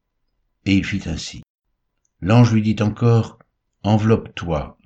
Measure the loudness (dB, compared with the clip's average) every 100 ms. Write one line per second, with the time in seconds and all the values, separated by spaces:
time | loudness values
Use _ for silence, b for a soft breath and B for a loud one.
0 | _ _ _ _ _ _ 0 0 0 -6
1 | -6 -10 -10 -16 -20 _ _ _ _ _
2 | _ _ 2 4 4 2 0 0 -2 0
3 | 2 2 0 -10 _ _ _ _ -2 0
4 | 2 0 -2 -12 -6 -6 -6 -12